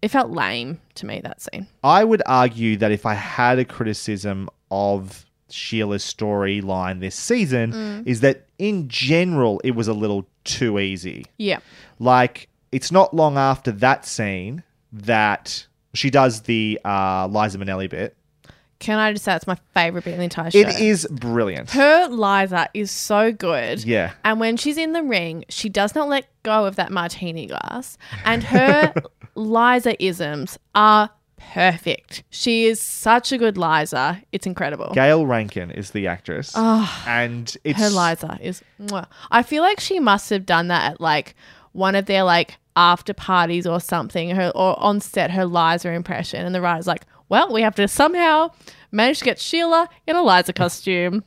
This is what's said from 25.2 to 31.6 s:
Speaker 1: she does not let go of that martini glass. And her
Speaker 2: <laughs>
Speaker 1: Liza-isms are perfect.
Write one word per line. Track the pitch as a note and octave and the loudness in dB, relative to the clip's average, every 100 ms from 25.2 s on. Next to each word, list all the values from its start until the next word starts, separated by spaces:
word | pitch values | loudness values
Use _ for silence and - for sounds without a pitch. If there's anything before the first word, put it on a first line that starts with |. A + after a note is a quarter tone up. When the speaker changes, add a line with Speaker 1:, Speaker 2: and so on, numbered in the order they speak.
| E3+ E3 - | -2 -10 -12
Speaker 1:
she | - A3 | -10 -4
does | G3 G3+ | -2 0
not | - D4 | 0 -2
let | C#4 C4 _ | -2 -4 _
go | - G#3+ G3+ | 0 0 0
of | G3 | -2
that | F3+ | -4
martini | F#3+ E3+ - F3 E3 G2+ | -4 -6 -6 -8 -8 -10
glass. | C2+ - - B3+ - - - | -8 -8 -10 -12 -18 -16 -6
And | - A#3 | -2 0
her | - B3+ C4 C#4+ D4+ - - | 2 4 6 6 4 0 -6
Speaker 2:
<laughs> | _ - - | _ -18 -8
Speaker 1:
Liza-isms | G#3+ A3+ A#3 B3 B3 A3 F#3 F3 D#3 D3 C3 - _ | 0 4 4 4 2 0 -2 -2 -6 -6 -8 -12 _
are | - G#3+ G#3+ G#3+ _ _ _ | 4 6 6 4 _ _ _
perfect. | - - | -12 2